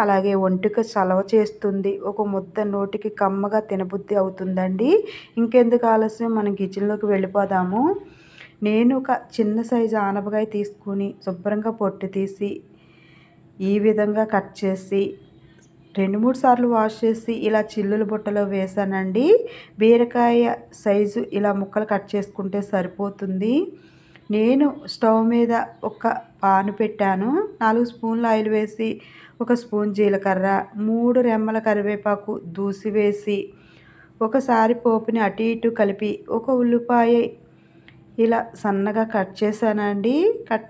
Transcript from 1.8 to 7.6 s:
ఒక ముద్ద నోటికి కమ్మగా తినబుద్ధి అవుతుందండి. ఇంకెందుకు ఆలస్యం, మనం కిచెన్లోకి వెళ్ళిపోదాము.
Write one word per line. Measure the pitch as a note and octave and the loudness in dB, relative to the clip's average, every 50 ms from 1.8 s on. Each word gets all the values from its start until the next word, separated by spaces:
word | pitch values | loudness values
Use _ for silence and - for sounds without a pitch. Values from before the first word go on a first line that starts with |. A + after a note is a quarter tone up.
| F#3+ G3 G3 G3 - F#3+ | -2 -4 -4 -4 -6 -6
ఒక | G3+ G#3 G#3+ G3+ | -4 -4 -4 -2
ముద్ద | G3 G3 F#3+ F#3 E3 A3 G#3+ G#3 | -4 -4 -6 -6 -6 -4 -4 -2
నోటికి | G3 G3+ G3 G3 G3 G#3 - G#3+ G#3 - | -2 -2 -4 -4 -4 -6 -8 -8 -4 -2
కమ్మగా | G#3 F#3+ G3 G3 G3 G3+ G#3 A3 G#3+ G#3+ | 0 0 0 0 -2 0 0 -2 -2 -2
తినబుద్ధి | G#3 F#3+ F#3+ F#3 G3 G3 E3 - G#3 G3+ | -4 -4 -4 -4 -6 -8 -6 -2 0 0
అవుతుందండి. | F#3+ F#3 F#3 - F#3+ F#3 F#3 F#3 F#3 F#3+ F#3 F#3+ A3 C4+ F4+ A4 G#4+ - - - - - _ - | 0 0 -2 -6 -6 -4 -2 -2 -2 -2 -2 0 2 4 4 2 2 -2 -10 -18 -20 -8 _ -2
ఇంకెందుకు | A#3 A3+ A#3 B3+ A#3+ A#3 A#3+ A#3+ A#3+ A3+ | 0 4 4 4 6 6 4 2 4 4
ఆలస్యం, | A3+ A3 A3 A3 A3 - A#3 A#3 A3+ A3 | 4 4 2 0 -2 -4 -4 -2 -2 -2
మనం | G#3 G3+ G3 G3 | -2 -2 -2 -2
కిచెన్లోకి | G3 F#3 F#3+ G3 G3+ G#3 G#3 G#3 G#3+ G#3 | -4 -6 -4 -4 -2 -2 -2 -2 0 0
వెళ్ళిపోదాము. | G3+ G3 F#3+ F#3 F#3+ G#3 G3 F#3+ G3 F#3 | 0 0 -2 0 0 0 0 0 0 0